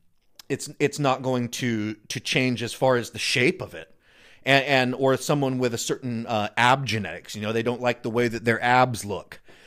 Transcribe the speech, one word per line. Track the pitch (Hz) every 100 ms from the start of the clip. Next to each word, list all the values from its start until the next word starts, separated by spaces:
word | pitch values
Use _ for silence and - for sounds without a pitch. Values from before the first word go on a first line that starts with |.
| _ _ _ - -
it's, | 135 - 151
it's | 143 147
not | 139 127
going | 131 127 120
to, | - 127 110 104 104 -
to | -
change | - 151 127 120
as | 117
far | - 131 123
as | 107
the | 107
shape | - - 131 -
of | 101
it. | 80 80 _ _ _ - - 131
And, | 135
and, | 135 135 127
or | 127 135 127
someone | - 147 131 131
with | 123
a | 113
certain, | - 147 127 113 110
uh, | 110 104 -
ab | 123 139 127
genetics, | 107 92 80 - 104
you |
know, | 104
they | 113
don't | 117 120
like | 123 120
the | 120
way | 113 120
that | 110 117
their | 113
abs | 120 127 127 107
look. | 101 90 - - - -